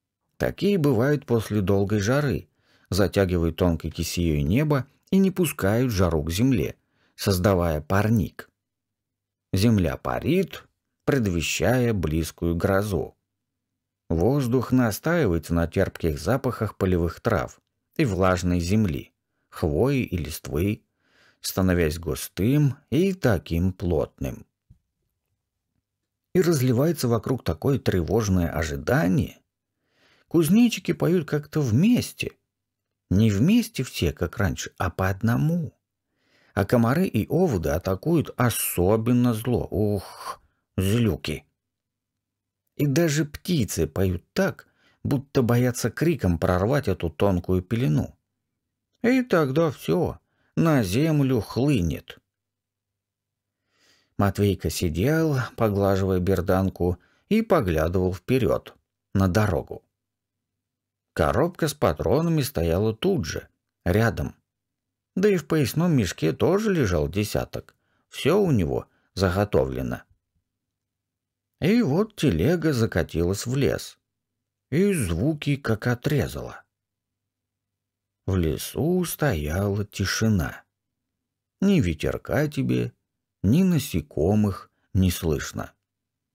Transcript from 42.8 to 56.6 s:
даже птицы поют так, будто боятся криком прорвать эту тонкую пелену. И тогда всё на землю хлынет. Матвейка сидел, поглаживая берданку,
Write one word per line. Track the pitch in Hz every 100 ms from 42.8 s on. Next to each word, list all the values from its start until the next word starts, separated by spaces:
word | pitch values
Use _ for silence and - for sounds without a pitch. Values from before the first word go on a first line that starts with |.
| 147
даже | 135 170 147
птицы | 151 - - 170 104 - 76
поют | - 95 90 -
так, | - 190 - - _ _ _
будто | 110 139 - 143
боятся | 117 120 123 120 117
криком | - 160 143 95 87
прорвать | 90 90 104 143 101
эту | 90 85
тонкую | - 101 90 - 92
пелену. | 90 113 139 143 - - _ _ _ _ _ _ _ _
И | 226 262
тогда | 247 180 139 139 165
всё | - - 175 120 - _ _ _ -
на | 165 143
землю | 95 110 160 151 135 127
хлынет. | - 113 143 127 85 52 - - _ _ _ _ _ _ _ _ _ _ _ _ _ _ _ _ _ _ _ -
Матвейка | 101 95 101 92 87
сидел, | - 90 78 123 160 160 135 113 -
поглаживая | 113 98 98 98 95 92
берданку, | 90 92 85 92